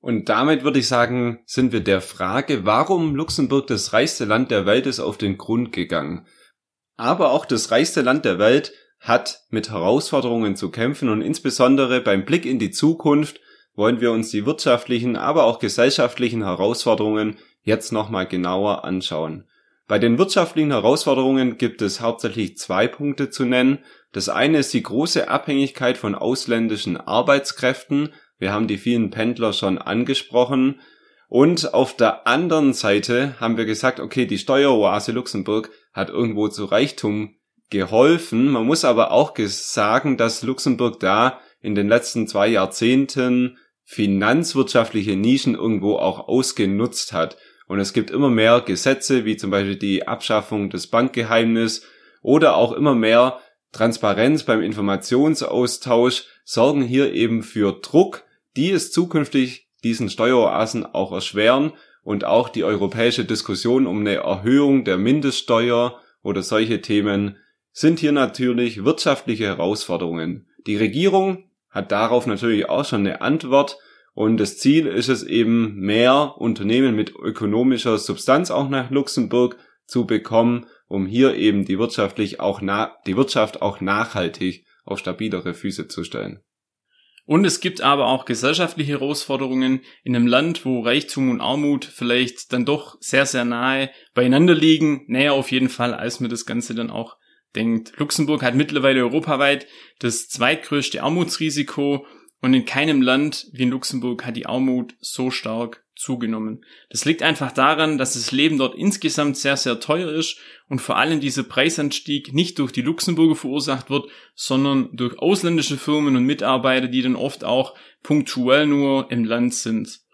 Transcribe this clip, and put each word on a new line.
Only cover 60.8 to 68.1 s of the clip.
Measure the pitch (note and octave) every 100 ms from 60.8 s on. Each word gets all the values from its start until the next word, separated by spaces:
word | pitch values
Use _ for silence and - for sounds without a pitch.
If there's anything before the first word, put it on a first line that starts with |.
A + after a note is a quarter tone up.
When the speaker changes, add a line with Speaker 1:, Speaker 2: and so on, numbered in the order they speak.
| -
Speaker 1:
auch | - F#2+
erschweren. | F2+ - G2 G#2+ C3 D3+ - _ _
Und | - G#2
auch | - A2 B2
die | A2+
europäische | E2+ G#2 G2 A2 A#2 A#2+ G#2
Diskussion | A2 - F#2+ A#2 B2+ B2+
um | G2
eine | G#2
Erhöhung | G2 - F#2+ G2+ C3+ C#3+ C#3
der | G2+ F#2
Mindeststeuer | G#2 C#3+ C#3 B2 - A#2 A#2+ A#2+ A#2+ A#2+ _ _
oder | - G2
solche | F2+ A2 A2 G#2+
Themen | - G#2 G#2 G2+ G2+ G2+ _ _ _
sind | - D3+ D#3+
hier | D3+